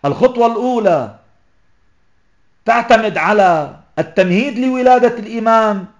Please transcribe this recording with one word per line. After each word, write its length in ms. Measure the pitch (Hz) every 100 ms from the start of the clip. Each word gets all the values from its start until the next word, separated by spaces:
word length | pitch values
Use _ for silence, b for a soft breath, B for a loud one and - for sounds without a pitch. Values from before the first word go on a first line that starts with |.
الخطوة 420 | 143 143 254 247 233
الأولى 680 | 233 247 240 214 160 110 - _ _ _ _ _ _ _ _ _ _ _ _ _ _
تعتمد 540 | - 233 226 226 220 165
على 580 | 160 208 185 165 143 - _ -
التمهيد 600 | 156 - 185 180 277 226
لولادة 600 | 254 254 254 254 240 240
الإمام 680 | 214 226 220 226 220 202 185 _